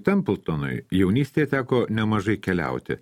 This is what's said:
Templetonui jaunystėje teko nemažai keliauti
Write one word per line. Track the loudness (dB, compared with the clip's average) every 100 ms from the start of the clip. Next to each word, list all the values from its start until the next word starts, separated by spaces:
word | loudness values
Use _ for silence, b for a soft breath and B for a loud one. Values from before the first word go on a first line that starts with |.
| 2
Templetonui | 0 0 -2 -2 -2 -2 -6 -2
jaunystėje | 2 4 2 0 0 0
teko | -2 0 0 0
nemažai | 0 0 0 0 -2
keliauti | 0 -2 0 -4 -6 -8